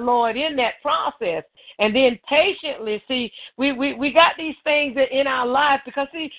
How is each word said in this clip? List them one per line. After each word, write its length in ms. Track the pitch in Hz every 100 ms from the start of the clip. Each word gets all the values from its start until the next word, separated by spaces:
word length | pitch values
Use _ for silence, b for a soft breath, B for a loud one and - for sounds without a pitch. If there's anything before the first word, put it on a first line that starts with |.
Lord 320 | 240 240 233 226
in 220 | 311 277
that 160 | 233 -
process. 640 | 294 320 - - 196 160 - B B B
And 160 | 208 233
then 240 | 262 233 -
patiently, 760 | 294 381 - 311 262 220 214 -
see, 240 | 254 233 B B -
we, 140 | 277
we, 220 | 254 277
we 180 | 233 285
got 220 | 285 339 -
these 180 | 320 - 311
things 280 | 294 294 240
that 220 | 262 262
in 80 | 277
our 220 | 254 247
life 320 | 262 294 277 -
because, 220 | 277 277
see, 180 | 330 311